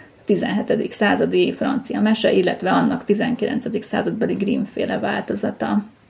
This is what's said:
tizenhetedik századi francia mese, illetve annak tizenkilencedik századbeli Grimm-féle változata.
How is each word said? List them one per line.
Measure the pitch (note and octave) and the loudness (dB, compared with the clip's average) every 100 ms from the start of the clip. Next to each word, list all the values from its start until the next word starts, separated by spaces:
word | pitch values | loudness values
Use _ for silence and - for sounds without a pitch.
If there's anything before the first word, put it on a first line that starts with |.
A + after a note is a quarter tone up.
| - _ - | -20 _ 0
tizenhetedik | F3+ - G3+ - - - | 0 2 -2 0 0 -2
századi | - G3+ F3+ - F3+ F3 | 0 0 2 2 2 2
francia | - G3 - - G3+ | 0 -2 -2 -2 0
mese, | G#3 A3 G#3+ | 2 4 4
illetve | G3 F3+ - F#3 | 4 2 0 0
annak | F#3 - - | 2 2 0
tizenkilencedik | - G3+ - - - - - - | 0 0 0 -2 -2 -2 -4 -6
századbeli | - G3 E3+ G3+ - | -4 -2 -2 -2 -2
Grimm-féle | F#3 G3 - - - - F#3+ | 0 0 0 -2 -4 -4 -2
változata. | G#3 G#3 - G3+ G#3 - G#3+ G#3 - _ _ | -2 -4 -4 -4 -4 -4 -2 -2 -2 _ _